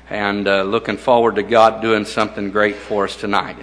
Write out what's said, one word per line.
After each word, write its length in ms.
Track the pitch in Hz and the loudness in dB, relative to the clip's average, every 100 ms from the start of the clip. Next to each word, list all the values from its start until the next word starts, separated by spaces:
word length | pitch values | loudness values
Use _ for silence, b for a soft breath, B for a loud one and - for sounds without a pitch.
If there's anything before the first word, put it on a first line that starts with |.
| B | B
and, 360 | 104 101 101 98 | -4 -2 -2 0
uh, 140 | 98 | 0
looking 360 | 95 113 - 104 | 0 -2 -2 -4
forward 400 | - 120 117 104 | 2 4 4 0
to 60 | |
God 380 | 101 113 113 110 | 2 6 6 4
doing 240 | 113 107 104 | 0 0 0
something 460 | - 107 - 101 | -4 -4 -4 -4
great 240 | 104 104 101 | 0 0 -2
for 300 | - 104 98 | -6 -2 -2
us 100 | - | -4
tonight. 400 | 107 101 92 92 | -2 -2 -2 -10